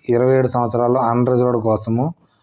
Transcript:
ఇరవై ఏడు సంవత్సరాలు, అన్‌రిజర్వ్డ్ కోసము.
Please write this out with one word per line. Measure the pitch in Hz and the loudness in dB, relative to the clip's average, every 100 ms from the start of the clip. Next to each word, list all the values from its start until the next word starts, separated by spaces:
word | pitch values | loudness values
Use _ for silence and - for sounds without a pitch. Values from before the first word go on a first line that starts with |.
| - | -2
ఇరవై | 120 127 131 | 0 2 2
ఏడు | 127 | 0
సంవత్సరాలు, | 127 117 120 120 127 | -2 -2 0 0 0
అన్‌రిజర్వ్డ్ | 117 117 123 123 123 120 | 0 0 0 2 0 0
కోసము. | 110 110 110 117 147 - _ _ | 0 -2 -2 -2 -4 -8 _ _